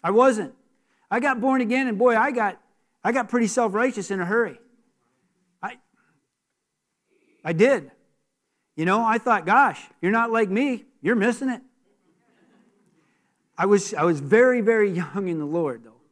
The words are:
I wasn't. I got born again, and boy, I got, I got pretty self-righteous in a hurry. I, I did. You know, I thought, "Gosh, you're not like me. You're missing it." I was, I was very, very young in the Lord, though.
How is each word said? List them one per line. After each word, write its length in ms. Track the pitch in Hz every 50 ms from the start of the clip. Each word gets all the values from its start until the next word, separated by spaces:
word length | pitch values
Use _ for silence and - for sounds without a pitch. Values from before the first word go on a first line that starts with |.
I 100 | - 170
wasn't. 420 | 196 226 254 269 247 214 185 139 - _ _ _ _ _ _ _ _ _ _ _
I 100 | - 240
got 220 | 240 285 262 240
born 180 | 208 269 262 262
again, 300 | 247 214 247 262 269 254
and 80 | 220 190
boy, 180 | 233 247 233
I 160 | 220 233 277
got, 260 | 254 240 220 202 180 - _ _ _ _ _ _ _ _ _
I 80 | 196
got 160 | 240 269 240 196
pretty 200 | - 247 233 202
self-righteous 640 | - 254 233 220 185 214 240 254 240 208 190 -
in 120 | 196 190
a 40 | 175
hurry. 320 | 175 208 233 233 190 135 - _ _ _ _ _ _ _ _ _ _ _ _ _ _ _ _ _ _ _ _
I, 180 | - 208 247 247 _ _ _ _ _ _ _ _ _ _ _ _ _ _ _ _ _ _ _ _ _ _ _ _ _ _ _ _ _ _ _ _ _
I 80 | 160
did. 400 | 170 160 208 262 277 208 143 - _ _ _ _ _ _ _ _ _ _ _ _ _ _ _ _ _ -
You 80 | 160
know, 180 | 175 196 220 233
I 140 | 220 226 233
thought, 280 | 233 254 226 202 160
"Gosh, 360 | 160 208 254 285 226 147 - - - _ _
you're 120 | - 180 214
not 180 | 226 233 233
like 180 | 220 226 226 190
me. 360 | 190 214 269 285 254 214 - _ _ _
You're 160 | - 185 240 226
missing 320 | 196 240 233 240 269 262
it." 120 | 247 - - _ _ _ _ _ _ _ _ _ _ _ _ _ _ _ _ _ _ _ _ _ _ _ _ _ _ _ _ _ _ _ _ _ _ _ _ _ _ -
I 80 | 170
was, 280 | 196 208 202 196 - -
I 120 | 156 151
was 160 | 175 165 143
very, 400 | 139 139 208 226 247 254 247 247
very 280 | 208 208 226 220 208 202
young 380 | 180 175 170 147 - 196 196 185
in 120 | 170 160
the 60 | 151
Lord, 380 | 143 156 170 165 147 123 113 113
though. 160 | 113 110 _ _ _